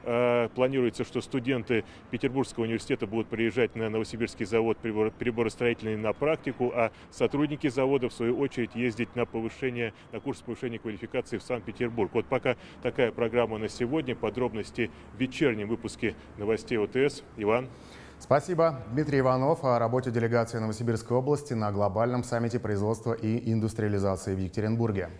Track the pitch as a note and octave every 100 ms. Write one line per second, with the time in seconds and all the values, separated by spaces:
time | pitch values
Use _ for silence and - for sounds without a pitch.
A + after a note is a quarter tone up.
0 | A#2+ A#2+ B2 A#2+ A2+ - C3 C3+ A#2+ G#2
1 | A#2+ B2 - C3+ A#2+ B2+ G2+ A2+ - -
2 | - B2 C3+ C3 B2 - A2+ A2+ - C3
3 | G#2 A2+ G#2+ A2 A2+ B2 A2+ A#2 A2 A2
4 | A2 A2 A2+ - G#2+ A2+ A2+ G#2+ A#2 G#2+
5 | A2 - A#2 A#2 A2+ - A#2+ A#2 A2 G#2+
6 | G#2+ G2+ D3 D#3+ - - B2 A#2+ A2 -
7 | - - A#2+ C#3+ D3 D3 C#3+ A#2+ C3 C#3
8 | A#2+ - A#2 B2 C#3 - A2+ A#2 B2 G#2+
9 | A#2 B2 A#2 A#2 A2+ - C3 A#2+ A2+ -
10 | - A2 C#3 B2 - A2+ B2+ A2+ A2+ G#2
11 | A2+ B2+ - G#2+ - B2 A#2 - A#2+ A#2
12 | F#2+ A#2 - B2+ C3 A#2+ - - B2 A2+
13 | A#2+ A2+ A#2 A#2+ A2+ A2 A2 - A#2+ D#3
14 | C3 - A2 G#2+ B2 G#2+ G2+ - - -
15 | - - C3 - D3 G#2+ G#2 A2+ A2 -
16 | A2 - - - G#2 A2 - A#2 G2+ B2+
17 | C#3 C#3 - - G#2 A#2 C3 - - -
18 | - - - C#3+ E3 E3 E3 C3 G2+ B2
19 | D3 C3+ C3 B2+ C3+ E3 C3+ A#2+ A#2 B2+
20 | B2 A#2 A2+ A#2+ A2+ A#2+ A2 G#2+ A#2 A2+
21 | A2+ A#2+ C3 C#3+ C#3+ A#2 G#2+ G2+ G2+ G2
22 | A#2 B2 A#2+ A#2 A#2 A#2+ G#2+ G2+ G#2 A2+
23 | A#2+ A2+ A2 A2+ A2+ A2+ G#2+ - G#2+ G2+
24 | G2 F#2+ - F#2+ F#2 - G#2+ A2+ A#2 G2
25 | E2+